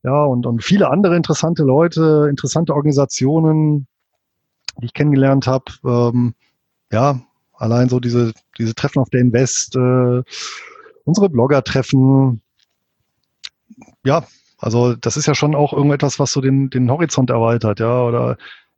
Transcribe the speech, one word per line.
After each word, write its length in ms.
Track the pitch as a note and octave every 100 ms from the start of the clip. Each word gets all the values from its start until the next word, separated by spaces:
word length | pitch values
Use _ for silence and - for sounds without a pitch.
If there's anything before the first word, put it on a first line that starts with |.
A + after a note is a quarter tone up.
Ja, 200 | B2+ C#3+
und, 220 | D3 B2 B2
und 180 | A#2
viele 260 | - - D3+
andere 260 | D#3 G3 E3+
interessante 460 | D#3 D#3 E3 E3+
Leute, 640 | C#3+ C3+ E3+ D#3+ D#3+ D3+ D3
interessante 440 | C#3+ C3+ D#3 E3
Organisationen, 1120 | D3 D3+ C#3 C#3 - C3 D#3+ D#3+ D#3 D#3 D3 C3+ _ _ _ _ _ _ _ - -
die 40 | A#2
ich 80 |
kennengelernt 520 | - D3 C3+ C3+ C3+ C3
hab, 240 | C3 - - B2
ähm, 500 | A#2+ A#2+ B2 A#2+ - _ _ _ _ _
ja, 280 | G#2+ C#3 C3 - _ _
allein 360 | _ A2+ A#2+ B2+
so 100 | B2
diese, 320 | B2 A#2+ A#2 - _ -
diese 160 | A2+
Treffen 260 | A2+ C#3+ C#3+
auf 100 | B2
der 100 | B2
Invest, 560 | B2 A2+ C3 - - C3
äh, 480 | B2+ B2+ B2 B2 B2 - - - - - - -
unsere 260 | - F3+ G3+
Blogger-Treffen. 1120 | C#3 B2 C#3+ - C3+ B2+ C3+ C3 C3+ C3+ A2+ _ _ _ _ _ _ _ _ _ _ - _ _ - - _ B2+
Ja, 200 | D#3+ - _ _ _
also 380 | A2+ A#2 B2 A#2
das 220 | A2+ C#3+
ist 80 | D3+
ja 100 | C#3+
schon 180 | D3 D3+
auch 180 | D3
irgendetwas, 460 | - C#3+ C#3+ C#3+ -
was 120 | C3+
so 80 | C#3+
den, 300 | C3+ C3+ C3+
den 200 | B2+ B2+
Horizont 400 | C3+ - - B2+
erweitert, 520 | A#2+ A2+ A#2 A2+ G#2
ja, 200 | A#2 B2
oder 340 | A#2+ A#2+ B2 A#2+ - - _